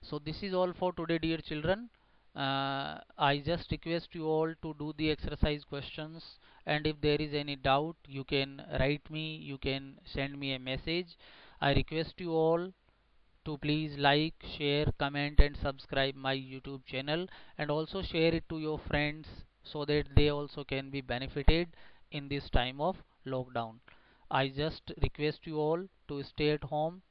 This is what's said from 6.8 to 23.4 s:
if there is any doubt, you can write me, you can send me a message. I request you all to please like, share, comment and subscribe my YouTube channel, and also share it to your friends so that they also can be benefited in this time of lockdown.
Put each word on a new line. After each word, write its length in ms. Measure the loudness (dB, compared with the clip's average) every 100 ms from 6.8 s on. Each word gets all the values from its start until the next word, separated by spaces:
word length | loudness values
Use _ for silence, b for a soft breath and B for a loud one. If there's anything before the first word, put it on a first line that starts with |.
| 0
if 140 | 0
there 220 | 2 2
is 120 | 0
any 220 | -4 -4 -2
doubt, 400 | 2 2 2 -8 -12
you 200 | -10 -2
can 360 | 0 0 -6 -6 0
write 280 | 2 0 -4
me, 280 | -6 -6 -8
you 200 | -10 -6
can 400 | -4 -4 -6 -18
send 340 | -10 -6 -4 -4
me 180 | -4 -4
a 40 |
message. 560 | -4 -4 -2 -2 -2 -12 B B B B
I 120 | 2
request 420 | 4 2 -2 -4 -6
you 160 | -2
all 400 | 4 6 4 0 -8 _ _ _ _ _ _ -8
to 120 | -4
please 380 | 2 2 0 2
like, 360 | 6 6 4 -2 -12 -4
share, 300 | 0 2 2 0
comment 400 | -2 0 4 8
and 160 | 8 8
subscribe 600 | -4 -4 -2 2 2 0
my 200 | -2 -2
YouTube 480 | -4 -12 -10 -12 -8
channel, 400 | -6 -2 -2 -4 B B B
and 140 | -2
also 300 | 0 -2 -4
share 320 | -2 4 4
it 100 | 4 -2
to 100 | -6
your 200 | -4 -4
friends 460 | -2 0 0 -4 -12 -16 -18 _
so 220 | -12 -8 0
that 220 | 0 4 4
they 100 | 4
also 380 | 2 -6 -10 -6
can 240 | -6 -4
be 100 | -8
benefited 720 | -6 -6 -4 6 8 8 2 -8 B B B
in 160 | -10 -6
this 220 | -6 0
time 320 | 2 2 0
of 160 | -2 -2 -12 _ -6
lockdown. 500 | -6